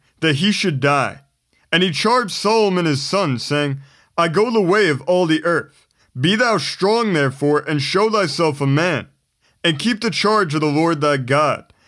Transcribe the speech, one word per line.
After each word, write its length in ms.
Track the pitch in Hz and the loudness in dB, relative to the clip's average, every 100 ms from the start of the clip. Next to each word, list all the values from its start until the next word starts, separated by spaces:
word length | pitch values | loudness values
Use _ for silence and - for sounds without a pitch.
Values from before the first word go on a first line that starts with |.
| _ - | _ -4
that 160 | 160 139 | -2 0
he 160 | 196 | 0
should 300 | 202 196 139 | 0 -2 0
die. 400 | 143 143 113 - _ _ _ _ - | 2 2 0 -6 _ _ _ _ -4
And 120 | 165 | -2
he 80 | 190 | 0
charged 400 | 139 214 247 220 | 0 0 0 0
Solomon 520 | - 202 226 208 180 | -4 0 2 2 2
his 180 | 170 139 | 0 -2
son, 380 | 139 190 175 123 | -2 -2 0 -2
saying, 380 | - 147 147 139 - _ _ - | -2 -2 -2 -4 -12 _ _ -2
I 100 | 170 | 0
go 240 | 160 226 | 2 0
the 80 | 226 | 2
way 300 | 180 202 190 | 2 2 2
of 100 | 135 | 0
all 220 | - 180 175 | 0 0 2
the 160 | 160 165 | 0 0
earth. 420 | 165 - _ _ _ _ 127 | -2 -4 _ _ _ _ -4
Be 160 | 139 214 | 0 2
thou 220 | 240 202 | 2 0
strong 560 | 135 - 190 226 226 | -2 -4 0 0 0
therefore, 500 | 165 139 135 143 147 143 | 0 0 0 0 0 0
and 160 | 151 | -4
show 280 | 139 185 220 | -2 0 0
thyself 500 | 214 180 139 160 143 | 0 -2 0 -2 0
a 80 | 139 | 0
man, 400 | 139 175 143 - _ _ _ _ _ | 0 0 -2 -8 _ _ _ _ _
and 160 | 170 151 | -4 -2
keep 220 | 214 240 | -2 -2
the 100 | 233 | -2
charge 420 | 156 202 214 185 | -2 0 2 0
of 60 | 151 | 0
the 80 | 151 | 0
Lord 320 | 147 165 160 | 2 0 0
thy 160 | 147 143 | 0 0
God, 560 | 123 139 151 113 - _ | 0 0 0 -2 -8 _